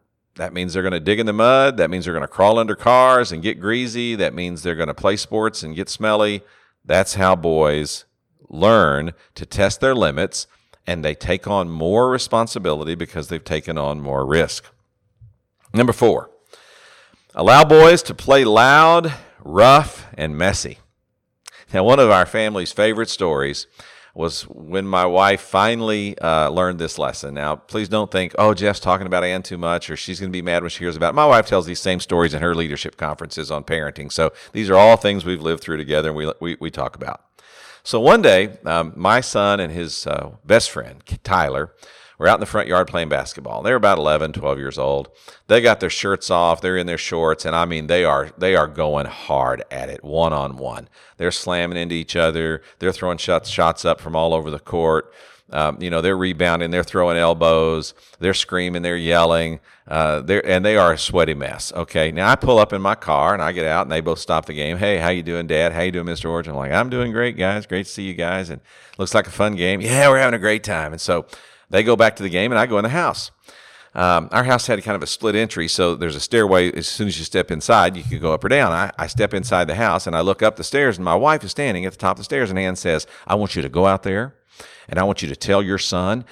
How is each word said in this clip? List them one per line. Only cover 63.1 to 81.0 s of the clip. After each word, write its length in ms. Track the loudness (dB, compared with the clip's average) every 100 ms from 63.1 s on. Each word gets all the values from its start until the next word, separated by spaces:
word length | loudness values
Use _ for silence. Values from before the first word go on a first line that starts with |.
| 0 2
and 100 | 0
I 80 | -2
get 140 | -2 -2
out, 160 | -2
and 100 | -2
they 80 | -4
both 200 | -4 -6
stop 260 | -2 -4 -4
the 80 |
game. 240 | -8 -6 -4
"Hey, 200 | -2 0
how 120 | -2
you 120 | -2
doing, 240 | -4 -8 -2
Dad? 280 | 0 0
How 80 | -2
you 100 | -4
doing, 140 | -4 -8
Mister 240 | -8 -6
Orge?" 180 | -6 -6
I'm 80 | -8
like, 160 | -4
"I'm 180 | -2 -2
doing 220 | -4 -4
great, 240 | -4 -4 -4
guys. 300 | -4 -4 -6
Great 200 | -8 -8
to 60 |
see 120 | -12
you 100 | -10
guys. 360 | -6 -6 -6 -8
And 120 | -14 _ _ -20 -10
looks 160 | -2
like 140 | -2 -2
a 40 |
fun 240 | -4 -4 -2
game." 260 | -2 -2
"Yeah, 260 | -2 2 4
we're 100 | 4
having 160 | 2 0
a 40 |
great 240 | -2 -2
time." 300 | -4 -6 -6
And 80 | -8
so 240 | -4 -4 -4 -20 -20 _ -2
they 140 | 0
go 120 | 2 4
back 200 | 4 2
to 80 |
the 60 | -4
game, 220 | -2 0
and 60 | 0
I 80 | 0
go 120 | 0
in 60 |
the 60 | -2
house. 420 | -2 -4 -4 -12 _ _ -20 -20 -20 _
Um, 360 | -2 2 2 0
our 140 | -2 0
house 200 | 0 0
had 140 | -4
kind 120 | -4 -6
of 80 |
a 40 | -6
split 280 | -4 -2 0
entry, 320 | -2 -4 -4
so 280 | 0 0 0
there's 200 | -6 -6
a 60 |
stairway. 500 | 0 2 4 4 4
As 160 | -2 -8
soon 200 | -6 -6
as 120 | -6
you 60 | -4
step 260 | -4 -4
inside, 460 | -4 2 4 4 0
you 60 |
can 160 | -8 -4
go 140 | -2
up 100 | -2
or 60 | 0
down. 220 | 0 2
I, 200 | 0 -4 -6
I 100 | -8
step 260 | -2 -2
inside 340 | -2 -2 0 0
the 80 | 0
house, 320 | 0 -2 -2
and 80 | -2
I 60 |
look 200 | -2 2
up 140 | 0 -2
the 80 |
stairs, 340 | -4 0 0
and 80 | -2